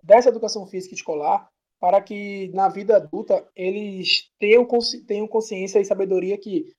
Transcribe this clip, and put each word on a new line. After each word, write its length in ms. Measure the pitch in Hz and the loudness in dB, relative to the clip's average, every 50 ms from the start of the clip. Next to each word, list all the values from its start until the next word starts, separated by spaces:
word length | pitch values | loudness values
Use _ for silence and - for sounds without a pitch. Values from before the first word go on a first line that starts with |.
| _ | _
dessa 260 | 160 196 240 247 262 | 8 8 8 8 4
educação 380 | 220 226 226 208 - 214 190 190 | 2 0 -6 -8 -8 -8 -12 -10
física 260 | - 185 185 - - | -12 -12 -12 -12 -16
escolar 560 | - - - 160 147 147 156 196 202 - _ _ _ _ _ _ _ | -16 -8 -8 -6 -4 -2 0 -2 -2 -2 _ _ _ _ _ _ _
para 200 | - 180 190 196 | 0 2 2 2
que, 480 | 196 - 208 202 202 202 202 196 190 185 160 | 2 0 -12 -10 -10 -8 -8 -8 -10 -8 -4
na 160 | 190 190 190 | 0 0 0
vida 280 | 170 190 202 202 220 196 | 0 -4 0 4 4 4
adulta, 500 | 156 151 - 190 220 - 196 180 - _ _ | 4 0 -10 -10 -2 -2 -2 -2 -2 _ _
eles 720 | - 185 185 196 208 208 208 190 185 180 - - - - _ _ _ | -6 -6 -4 -4 -4 -8 -8 -10 -8 -2 -2 -2 -2 -2 _ _ _
tenham 260 | - 208 214 240 247 | 2 4 6 4 4
consci-, 400 | 240 247 240 233 - - - - _ | 4 0 -2 -2 -2 -8 -10 -8 _
tenham 200 | 202 202 214 220 | -6 -6 -6 -4
consciência 520 | - 226 220 - 214 185 190 190 196 214 | -4 -4 -4 -4 -8 -8 -8 0 0 0
e 60 | 196 | 0
sabedoria 520 | 196 202 190 196 190 190 185 175 185 202 202 | 0 -2 -4 -2 -2 -2 -2 -2 -4 -6 -6
que 340 | - 214 196 - 311 - _ | -8 -6 -6 -6 -6 -6 _